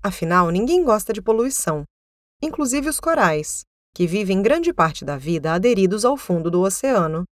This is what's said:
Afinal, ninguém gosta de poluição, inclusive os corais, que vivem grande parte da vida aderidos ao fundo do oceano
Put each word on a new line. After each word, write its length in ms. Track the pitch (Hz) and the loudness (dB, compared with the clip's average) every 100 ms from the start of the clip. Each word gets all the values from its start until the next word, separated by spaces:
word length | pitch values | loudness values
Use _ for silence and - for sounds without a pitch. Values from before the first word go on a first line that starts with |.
Afinal, 480 | 202 185 165 180 175 | -6 -6 0 2 2
ninguém 320 | 175 240 349 | 0 2 2
gosta 300 | 320 214 - | 4 2 0
de 100 | 214 | -4
poluição, 640 | 214 220 254 269 - 151 147 _ _ _ _ _ | 0 0 0 -2 -2 -4 -6 _ _ _ _ _
inclusive 460 | 302 302 277 277 285 | -6 -4 -2 -2 -2
os 100 | 302 | -4
corais, 640 | - 320 185 156 151 - - _ _ | 0 2 2 0 -4 -10 -14 _ _
que 140 | - 180 | -4 -2
vivem 340 | 190 190 190 | 0 0 2
grande 300 | 196 320 339 | 2 2 0
parte 320 | - 160 - | 0 -2 -2
da 120 | 143 143 | -8 -8
vida 360 | 143 165 151 | -2 -2 0
aderidos 520 | 170 233 226 185 208 | 2 2 4 2 2
ao 120 | 240 277 | 0 0
fundo 340 | - 175 165 | -2 -2 0
do 120 | 175 | 0
oceano 600 | 190 190 269 240 165 160 180 | 0 0 0 2 0 -2 -8